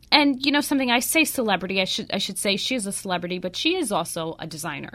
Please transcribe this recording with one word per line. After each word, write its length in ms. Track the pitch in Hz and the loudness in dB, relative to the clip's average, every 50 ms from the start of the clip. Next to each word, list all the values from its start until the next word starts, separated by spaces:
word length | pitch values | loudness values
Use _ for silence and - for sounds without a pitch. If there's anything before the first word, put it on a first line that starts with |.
| - - | 0 4
and, 320 | - 294 294 285 269 254 269 | 4 6 6 6 2 2 0
you 80 | 294 | 2
know, 100 | 277 294 | 2 2
something, 280 | 285 - 294 269 269 247 | 2 2 0 0 2 2
I 120 | 233 247 | 2 2
say 220 | 240 - - 330 262 | 2 2 2 2 2
celebrity, 560 | - - - 226 214 190 175 185 185 190 190 | 2 2 0 2 2 2 0 0 -2 0 0
I 40 | 185 | 0
should, 260 | - - - - - | 0 -2 -4 -4 -4
I 60 | - | -2
should 220 | 196 - - 196 - | -2 -2 -4 -4 -2
say 180 | - 202 196 | 0 0 0
she 160 | 202 - - 262 | 0 0 -2 -2
is 140 | 254 196 | -2 -2
a 40 | 196 | -4
celebrity, 460 | 196 - - 196 180 175 175 175 180 | -6 -6 -4 -2 -2 -2 -2 -4 -4
but 180 | 180 180 185 180 | -4 -4 -6 -6
she 200 | - - 320 359 | 0 0 0 2
is 160 | 370 311 220 | 2 0 0
also 440 | 202 160 170 - - 170 160 165 - - | 0 0 -2 -2 -4 -6 -6 -6 -6 -8
a 80 | - | -10
designer. 420 | 160 156 151 160 165 143 139 - - | -10 -10 -8 -6 -6 -6 -8 -10 -12